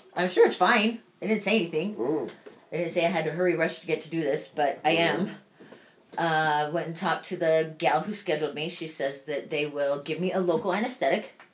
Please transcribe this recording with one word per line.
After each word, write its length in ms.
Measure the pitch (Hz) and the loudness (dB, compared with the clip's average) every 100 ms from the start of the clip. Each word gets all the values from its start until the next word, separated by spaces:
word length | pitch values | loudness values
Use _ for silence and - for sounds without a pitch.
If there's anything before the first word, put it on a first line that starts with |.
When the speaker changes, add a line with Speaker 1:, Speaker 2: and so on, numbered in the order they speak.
| - - | -12 -2
Speaker 1:
I'm 120 | 180 | 0
sure 160 | - 466 | 6 6
it's 100 | - | 6
fine. 440 | 185 233 214 233 - - | 4 6 4 0 -10 -8
They 80 | 190 | -2
didn't 160 | 220 | 0
say 120 | 190 220 | 2 2
anything. 400 | 170 - 208 208 | 2 -2 -2 -2
Speaker 2:
Oh. 280 | 127 151 123 - - - - | -2 -2 -2 -10 -20 -20 -10
Speaker 1:
They 80 | 160 | -4
didn't 120 | 170 | -2
say 120 | 180 170 | 0 0
I 40 | |
had 160 | 175 156 | 0 -2
to 60 | |
hurry, 240 | 160 180 160 | 0 2 2
rush 240 | 170 - | 0 -2
to 80 | - | -4
get 140 | 156 | -4
to 80 | - | -2
do 120 | 165 | -4
this, 260 | 143 151 - | 0 -2 -4
but 260 | - 143 - | -2 0 0
I 120 | 151 165 | 0 2
Speaker 2:
Mm-hmm. 320 | 170 151 208 | 2 2 -2
Speaker 1:
am. 80 | - - _ - - - _ _ - | -6 -18 _ -20 -20 -20 _ _ -2
Uh, 540 | 165 156 156 147 151 | 0 2 2 2 0
went 140 | 170 160 | -2 -4
and 80 | 165 | -4
talked 300 | 180 151 - | -2 -2 -4
to 120 | 180 | -2
the 360 | 165 160 160 156 | 2 4 2 0
gal 240 | 165 151 | 0 2
who 120 | 196 | -2
scheduled 400 | 208 - 151 151 147 | -6 -2 -2 -2 -4
me. 140 | 160 | -8
She 180 | - 160 | -6 -10
says 340 | - 139 139 | -4 -6 -6
that 260 | - 143 - | -6 -8 -4
they 160 | 151 147 | -4 -4
will 360 | 143 139 143 | -2 -2 -2
give 180 | - 170 | -4 -4
me 140 | 185 | -2
a 60 | 190 | 0
local 340 | 180 160 196 | 2 0 0
anesthetic. 580 | 190 254 - 139 202 - - - | -2 -2 0 0 0 -2 -16 -20